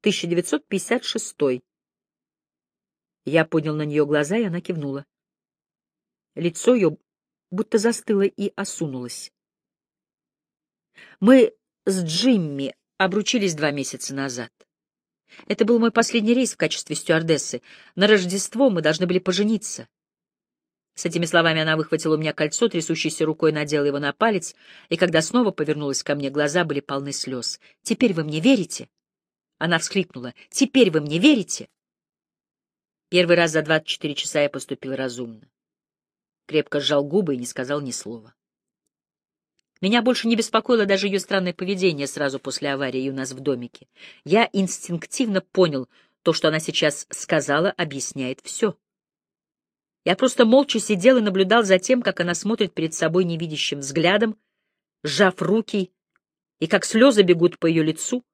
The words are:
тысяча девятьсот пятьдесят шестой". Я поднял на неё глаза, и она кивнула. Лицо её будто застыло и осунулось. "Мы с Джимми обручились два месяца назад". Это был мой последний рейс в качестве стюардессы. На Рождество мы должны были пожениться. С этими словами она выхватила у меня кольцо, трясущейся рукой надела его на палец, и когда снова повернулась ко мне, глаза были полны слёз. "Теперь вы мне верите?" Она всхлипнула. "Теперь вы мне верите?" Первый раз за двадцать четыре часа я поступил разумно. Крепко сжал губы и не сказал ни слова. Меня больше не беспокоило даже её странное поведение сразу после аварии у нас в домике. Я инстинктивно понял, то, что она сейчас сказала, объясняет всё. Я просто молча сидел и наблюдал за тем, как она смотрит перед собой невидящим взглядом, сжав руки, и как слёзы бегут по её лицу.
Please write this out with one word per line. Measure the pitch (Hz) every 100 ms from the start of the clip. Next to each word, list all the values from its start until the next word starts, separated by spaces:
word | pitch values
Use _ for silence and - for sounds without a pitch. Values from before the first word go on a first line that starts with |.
тысяча | 214 190 170
девятьсот | 170 175 302 _
пятьдесят | 190 - 247
шестой". | - 226 - - 143 127 _ _ _ _ _ _ _ _ _ _ _ _ _ _ _ _ -
Я | 160
поднял | 160 160 151 151
на |
неё | 151 147 143
глаза, | 151 147 214
и |
она | 214 175
кивнула. | - 170 143 139 - _ _ _ _ _ _ _ _ _ _ _ _ -
Лицо | 170 165 - 247
её | 170 120 _ _ _ _ _
будто | 180 - 220
застыло | 220 233 - 202
и | 196 - 202 -
осунулось. | 202 - 156 131 123 - - _ _ _ _ _ _ _ _ _ _ _ _ _ _ _ _ _ - _
"Мы | 202 262 233 _ _ _ -
с | 190
Джимми | 165 165 240 226 160 139 139 - _ _
обручились | 190 196 - 247 196 156
два | 147
месяца | 143 131 123 -
назад". | 139 139 123 120 _ _ _ _ _ _ _ _ - -
Это | 208 214
был | 233
мой | 226
последний | 233 233 233 208
рейс | 240 247
в | -
качестве | 156 - - 156
стюардессы. | - 160 165 151 - 120 _ - - -
На | 202
Рождество | 214 180 190 - 226 269
мы | 180
должны | 151 160 180
были | 180
пожениться. | 185 180 208 220 - - 117 _ _ _ _ _ _ _ _ _ _
С | - 175
этими | 170 170
словами | 175 165 160
она | 160 156
выхватила | 156 160 160 156
у |
меня | 156
кольцо, | - 151 - 233
трясущейся | 170 160 160 160 - 156
рукой | 156 160
надела | 151 151 151 143
его | 143
на | 143
палец, | - 226 196 - - - - _
и | 170
когда | 180 160
снова | 160 247 220
повернулась | - 151 151 147 135
ко | - 147
мне, | 139
глаза | 143 147 170
были | 170 143
полны | - 135 143
слёз. | 135 - 131 - - _ _
"Теперь | - 220 240
вы | 165
мне | 151 156
верите?" | 196 262 175 - - _ _ _ _ _ _ _
Она | 165 165
всхлипнула. | - 196 175 131 120 - _
"Теперь | - 277 269 208
вы | 156
мне | 147 160
верите?" | 262 269 175 - 113 _ _ _ _ _ _ _ _ _ _ _ _ _ _
Первый | 180 170 175
раз | 170
за | 165
двадцать | 156 156 156
четыре | - 156 143
часа | - 151
я | 143
поступил | 139 - 139 135 131
разумно. | 131 120 120 110 _ _ _ _ _ _ _ _ _ _ -
Крепко | 156 - 147
сжал | 139 147
губы | 143 180 170 127
и |
не | 123
сказал | - 127 147
ни | 135
слова. | - - 113 110 _ _ _ _ _ _ _ _ _ _ _ _ _ _ _
Меня | 185 240
больше | 226 240 226
не | 226
беспокоило | 226 - - 240 147
даже | 196 202
её | 190
странное | - 196 180
поведение | 175 185 196 190 147 139
сразу | - 143 131
после | - - 143
аварии | 139 135 131 135
у |
нас | 135 127
в | 127
домике. | 139 127 120 - _ _ - -
Я | - 196 220
инстинктивно | 202 190 - - 170 - - 240 190
понял, | - - 180 139 127 _ _ _
то, | -
что | 160 160
она | 156
сейчас | 160 160 151 143 -
сказала, | - - 160 135 143 185
объясняет | - 165 139 - 139 127 131
всё. | - - 214 - _ _ _ _ _ _ _ _ _ _ _ _
Я | - 185
просто | 262 - 226
молча | 262 277 226
сидел | - 202 214 254
и |
наблюдал | 208 190 185 233
за | 208 185
тем, | - 254
как | 214 -
она | 175
смотрит | 170 202 233 196
перед | - 160
собой | - 160 170 175
невидящим | 165 165 151 - 143
взглядом, | 135 143 165 208 226 214 _ _ _ _ _ _
сжав | 147 139 196 180
руки, | 160 220 214 208 185 _ _ _ _ _ _ _
и | 165
как | 202 -
слёзы | 220 269 208
бегут | 180 170 170 -
по | 165
её | 165
лицу. | 156 156 - 247 _